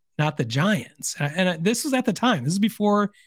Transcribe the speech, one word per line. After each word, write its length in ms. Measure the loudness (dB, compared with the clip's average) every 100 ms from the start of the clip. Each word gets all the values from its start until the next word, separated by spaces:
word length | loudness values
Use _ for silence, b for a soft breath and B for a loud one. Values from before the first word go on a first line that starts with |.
| _ -2
not 200 | -2 0
the 60 | -2
Giants. 680 | 0 2 0 -4 -10 -12 -4
And, 280 | -4 0 0
and 140 | 0
this 220 | 0 0
was 80 | 0
at 140 | 0 0
the 80 |
time. 300 | 0 0 0
This 100 | 0
is 40 | 0
before 540 | 0 2 2 2 2 -4